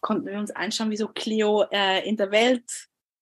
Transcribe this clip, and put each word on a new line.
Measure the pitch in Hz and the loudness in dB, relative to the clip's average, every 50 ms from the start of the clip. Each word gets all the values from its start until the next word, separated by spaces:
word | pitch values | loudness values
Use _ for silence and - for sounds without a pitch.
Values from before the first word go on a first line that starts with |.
konnten | - - 214 170 - | -4 -2 -2 -2 -2
wir | 190 196 208 | -4 -6 -6
uns | 208 196 | -6 -6
anschauen, | - - 175 208 - - 226 214 | -6 -6 -6 -4 -4 -4 -4 -2
wie | 214 | -2
so | 208 220 202 | -2 -4 -6
Cleo, | - - - 226 220 214 214 208 208 208 190 - | -6 -8 -6 -2 0 2 2 4 4 2 2 2
äh, | - 202 196 190 190 190 - 202 | 2 0 2 2 2 0 0 -2
in | 214 | -2
der | 214 202 190 | 0 0 2
Welt | 208 214 233 247 262 240 - - - - - - _ _ _ _ _ _ | 4 4 4 4 2 0 -2 -8 -14 -14 -16 -18 _ _ _ _ _ _